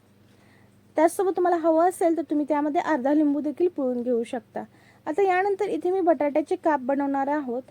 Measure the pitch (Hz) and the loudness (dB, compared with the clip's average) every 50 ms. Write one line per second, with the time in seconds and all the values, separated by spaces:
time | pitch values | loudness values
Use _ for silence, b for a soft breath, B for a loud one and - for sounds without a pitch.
0 | - _ _ _ _ b b b b b b b b b b b _ _ - 302 | -14 _ _ _ _ b b b b b b b b b b b _ _ 0 2
1 | 311 339 - - 381 370 339 381 359 349 349 339 311 330 320 320 339 370 359 - | 2 2 2 2 -2 0 0 0 2 2 2 2 2 2 4 4 4 2 2 2
2 | 392 330 330 320 294 - 311 294 294 - 302 285 294 302 277 339 - - 311 269 | 0 0 2 0 -2 -2 -2 -2 0 0 0 0 0 0 -2 -2 0 0 0 0
3 | 240 277 302 311 311 294 277 294 269 302 262 - 349 359 - - 269 254 254 240 | 2 2 2 4 4 2 2 0 -2 -4 -2 0 -2 -2 0 -2 -4 -2 -2 -2
4 | 233 247 247 226 233 - - 233 - _ - 214 214 - b b b b b b | -2 -2 -2 -2 -2 -4 -6 -10 -10 _ -12 -12 -12 -12 b b b b b b
5 | b 285 311 392 403 381 359 359 381 403 403 381 415 381 - 320 320 359 370 392 | b -6 -2 0 2 2 2 2 2 0 0 -2 -2 -2 -2 -2 -2 -2 0 2
6 | 339 339 320 254 294 285 269 302 294 - 370 349 - 330 302 277 254 247 277 277 | 2 2 2 2 0 0 0 -2 -2 -2 -2 -2 0 0 0 0 0 -2 -2 -2
7 | 277 277 277 277 269 277 294 302 277 247 233 254 254 - | -2 -2 -2 -2 -2 -2 -2 -2 -4 -4 -6 -8 -8 -12